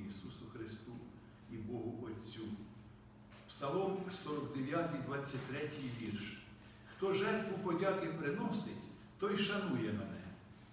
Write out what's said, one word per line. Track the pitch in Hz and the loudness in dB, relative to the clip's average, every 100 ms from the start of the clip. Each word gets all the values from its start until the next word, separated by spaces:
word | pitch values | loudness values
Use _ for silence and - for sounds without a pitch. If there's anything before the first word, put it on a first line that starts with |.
| 95 | -4
Ісусу | - - - - | -6 -6 -6 -8
Христу | 113 110 107 - 120 - - - - - | -6 -6 -6 -6 -8 -10 -12 -16 -16 -10
і | 113 | -6
Богу | 101 120 110 110 110 | -2 -2 -2 -2 -4
Отцю. | 104 - - - - - - - - - - - - - | -4 -4 -4 -4 -4 -6 -12 -14 -16 -18 -18 -16 -14 -6
Псалом | - 156 165 190 - 180 | -2 2 4 4 4 0
сорок | - 151 147 120 139 | -2 0 0 0 0
дев'ятий, | 131 165 165 139 123 | 2 4 4 2 0
двадцять | 143 139 127 | 0 0 -2
третій | - 127 147 147 127 113 | 0 0 0 -2 -2 -2
вірш. | 107 101 101 - - - - - - - | 0 0 -2 -6 -10 -14 -16 -16 -12 0
«Хто | 190 | 4
жертву | 190 208 214 202 170 | 6 6 4 4 2
подяки | 175 165 196 - 165 | 4 6 6 6 4
приносить, | - 143 143 240 - - - - - - - | 2 2 2 4 2 0 -4 -8 -12 -12 0
той | 202 202 | 2 4
шанує | - 208 185 123 107 | 4 4 4 4 4
мене. | 104 - 90 - - - - - | 2 0 -4 -8 -10 -14 -16 -16